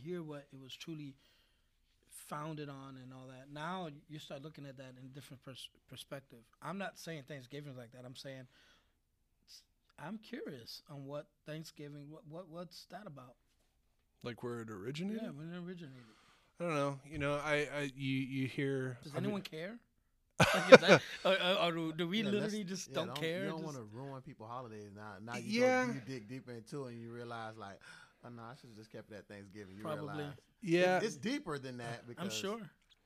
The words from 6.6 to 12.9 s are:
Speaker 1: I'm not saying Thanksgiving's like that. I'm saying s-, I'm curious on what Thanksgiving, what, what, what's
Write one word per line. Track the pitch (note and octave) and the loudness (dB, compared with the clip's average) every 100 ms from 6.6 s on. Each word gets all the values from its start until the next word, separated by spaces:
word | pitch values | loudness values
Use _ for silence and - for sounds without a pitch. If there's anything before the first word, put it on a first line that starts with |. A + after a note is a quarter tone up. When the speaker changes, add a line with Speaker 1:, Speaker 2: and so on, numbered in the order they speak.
Speaker 1:
I'm | D3 F#3+ | -6 -4
not | F#3 - | -6 -6
saying | - D#3+ B2+ | -8 -8 -8
Thanksgiving's | D3 B2 C#3+ D3 B2+ | -12 -10 -10 -10 -10
like | A#2 | -14
that. | B2+ B2+ | -14 -14
I'm | C3 | -12
saying | C#3+ C3 B2+ - - - _ _ _ _ _ _ - | -10 -12 -14 -20 -20 -20 _ _ _ _ _ _ -20
s-, | - - _ _ - | -20 -20 _ _ -12
I'm | D3 G#3+ | -10 -10
curious | - B3 G4 C3+ - - - | -10 -10 -8 -10 -10 -14 -12
on | C#3+ C#3 | -12 -8
what | D3 D3 _ - | -8 -10 _ -10
Thanksgiving, | D#3 D#3+ - D3 D3 C#3+ | -10 -10 -12 -12 -12 -14
what, | D#3+ D#3+ | -16 -14
what, | D#3+ F#3 | -12 -12
what's | E3 F3 - - | -10 -12 -12 -14